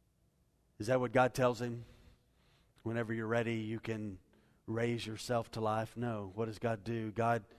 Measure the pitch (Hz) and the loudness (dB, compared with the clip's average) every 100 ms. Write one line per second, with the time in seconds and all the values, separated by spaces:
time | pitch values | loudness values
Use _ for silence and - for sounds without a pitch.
0 | _ _ _ _ _ _ _ - 107 131 | _ _ _ _ _ _ _ -8 0 2
1 | 123 127 127 135 127 113 120 117 117 - | 4 4 4 4 2 2 -2 -6 -10 -20
2 | - - _ _ _ _ _ _ 113 117 | -20 -20 _ _ _ _ _ _ -4 -2
3 | 113 113 110 117 117 113 107 113 - 107 | 0 -2 0 2 2 0 -2 -4 -4 -4
4 | 107 95 _ _ _ _ - 113 120 117 | -4 -8 _ _ _ _ -6 0 0 0
5 | 107 107 - 120 110 113 110 110 110 117 | -4 -6 -2 0 0 -2 0 2 -2 -4
6 | 120 107 98 101 113 104 117 110 101 117 | -4 -2 -4 -4 -4 -2 -2 -2 -2 -2
7 | 110 101 113 117 101 | -2 2 2 2 -2